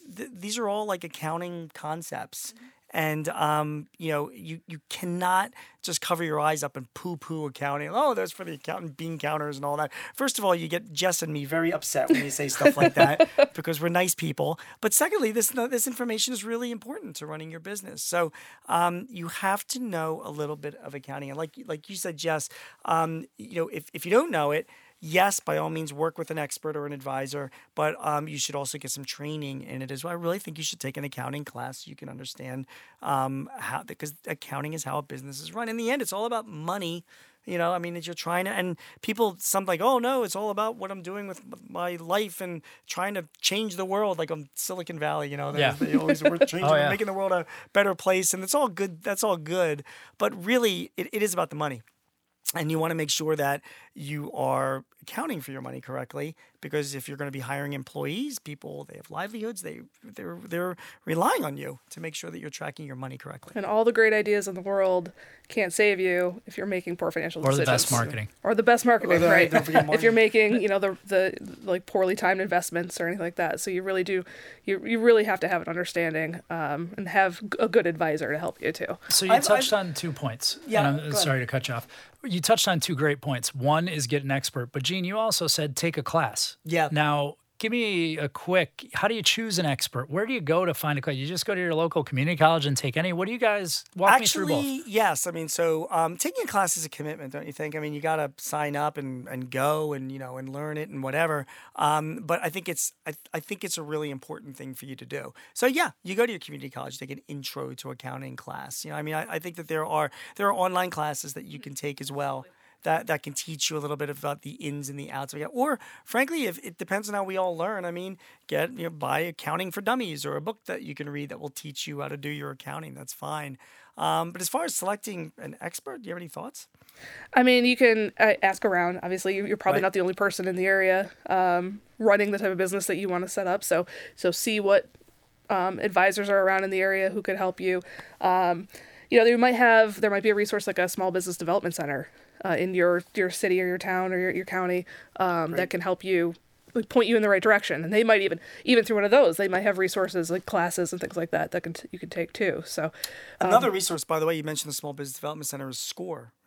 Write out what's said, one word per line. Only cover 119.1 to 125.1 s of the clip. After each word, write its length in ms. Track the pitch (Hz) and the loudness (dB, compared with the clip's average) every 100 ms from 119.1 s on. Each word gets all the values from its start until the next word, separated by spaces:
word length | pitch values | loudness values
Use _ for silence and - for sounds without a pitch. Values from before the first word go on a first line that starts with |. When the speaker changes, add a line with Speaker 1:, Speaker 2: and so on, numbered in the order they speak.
| 143 | 0
Speaker 1:
Accounting 520 | 175 165 - 160 185 | -2 -4 -4 -2 -2
for 80 | - | -4
Dummies 440 | 202 254 214 147 | 0 0 -2 -6
or 120 | 143 143 | -6 -4
a 40 | |
book 240 | 156 214 - | -6 -8 -8
that 160 | 185 | -10
you 120 | - | -8
can 140 | 143 147 | -10 -8
read 220 | 143 143 | -8 -8
that 100 | 143 | -10
will 80 | 151 | -12
teach 400 | - 156 139 - | -12 -12 -10 -8
you 120 | 143 | -8
how 60 | 143 | -8
to 80 | 143 | -8
do 120 | 143 | -8
your 220 | 147 143 | -8 -8
accounting. 440 | 139 - 147 160 | -10 -10 -10 -10
That's 180 | 135 135 | -14 -16
fine. 460 | - 147 151 143 131 - - - - | -12 -8 -8 -8 -14 -20 -20 -20 -4
Um, 320 | 156 160 170 | 0 0 0
but 100 | 175 | -4
as 80 | 175 | -4
far 160 | 269 | -2
as 100 | 339 | -2
selecting 580 | - 185 202 - | -4 -4 -4 -6